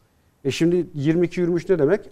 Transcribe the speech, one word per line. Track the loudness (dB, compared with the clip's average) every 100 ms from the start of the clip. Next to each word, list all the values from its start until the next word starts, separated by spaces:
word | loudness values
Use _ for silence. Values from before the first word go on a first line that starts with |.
| _ _ _ _
E | -6
şimdi | 0 0 0 -2
yirmi | -4 0 2 0
iki, | 0
yirmi | -2
üç | -2 0
ne | 2
demek? | 2 0 -4